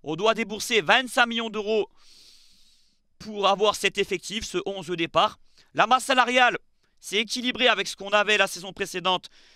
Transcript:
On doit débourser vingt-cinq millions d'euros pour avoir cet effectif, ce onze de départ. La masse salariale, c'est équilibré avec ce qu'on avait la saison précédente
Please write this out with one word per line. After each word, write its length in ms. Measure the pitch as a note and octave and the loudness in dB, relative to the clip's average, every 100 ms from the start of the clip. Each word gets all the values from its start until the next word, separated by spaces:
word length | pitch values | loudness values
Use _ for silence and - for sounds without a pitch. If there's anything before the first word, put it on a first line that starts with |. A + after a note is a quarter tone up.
On 120 | C3+ D#3+ | -8 0
doit 180 | G#3+ | 0
débourser 480 | A3 G#3+ G#3 - A3+ | 0 -4 -6 0 0
vingt-cinq 460 | D#3+ A#3 B3+ - A#3 | 4 2 4 0 0
millions 220 | A#3 A3+ | 0 -4
d'euros 400 | G#3+ G3+ A3 - _ - - - - _ _ _ _ _ _ _ _ | -6 -2 -2 -2 _ -20 -20 -20 -20 _ _ _ _ _ _ _ _
pour 280 | G#3+ G#3 F#3+ | -12 0 2
avoir 280 | G3 G#3 G3 | 4 2 2
cet 220 | G3 G3 | -2 -2
effectif, 480 | G3 F3+ - G#3 - | -4 -4 -6 -10 -6
ce 120 | F3 F#3+ | -6 -6
onze 220 | G3 E3 | -8 -8
de 80 | E3+ | -4
départ. 440 | E3 D#3+ G#3 - _ _ _ | 0 2 0 -2 _ _ _
La 140 | C#3+ G#3 | 0 4
masse 180 | B3+ - | 2 2
salariale, 520 | B3+ A#3+ B3+ A#3+ F#3 _ _ _ _ | 2 2 4 2 2 _ _ _ _
c'est 180 | - G3 | -6 -4
équilibré 500 | A3+ B3 B3 A#3 B3 | -4 -4 -6 0 2
avec 200 | G3 G3 | 2 -4
ce 80 | - | -10
qu'on 140 | G3 | 0
avait 280 | G#3 G3+ G#3 | 0 2 2
la 100 | G3 | 0
saison 260 | F3+ F#3+ | -2 -14
précédente 560 | - G3 F#3 F3+ F3+ - _ _ | -12 -10 -4 -2 -2 -6 _ _